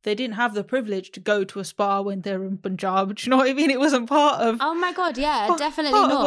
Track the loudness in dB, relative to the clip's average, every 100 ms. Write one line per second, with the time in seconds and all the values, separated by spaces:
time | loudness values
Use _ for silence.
0 | -4 -4 -4 -2 -2 -2 -2 -4 -2 -6
1 | -6 -8 0 0 0 -6 -10 -2 0 0
2 | -2 -6 -4 -4 -4 -6 -6 -4 0 0
3 | 0 -4 2 4 4 2 2 2 2 2
4 | 2 4 4 4 0 0 -2 0 -2 -2
5 | -4 -2 -2 0 -2 -4 -4 -2 2 4
6 | 4 4